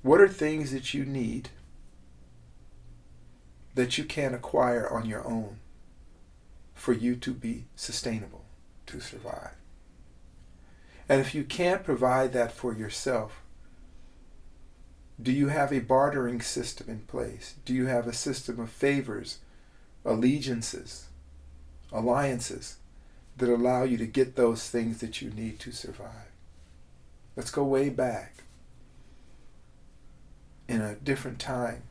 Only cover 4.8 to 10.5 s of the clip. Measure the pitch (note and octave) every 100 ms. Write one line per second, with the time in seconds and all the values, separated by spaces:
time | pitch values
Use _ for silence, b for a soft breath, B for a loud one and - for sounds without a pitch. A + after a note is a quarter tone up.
4.8 | G#2 A#2 A2+ G#2+ - A2+ G#2+ A2 - -
5.8 | - - - - - - - - - -
6.8 | - A2 A#2+ B2 - B2+ A2+ B2 - -
7.8 | - - B2 A2+ G2 - - - - -
8.8 | - - - - - - - - - -
9.8 | - - - - - - -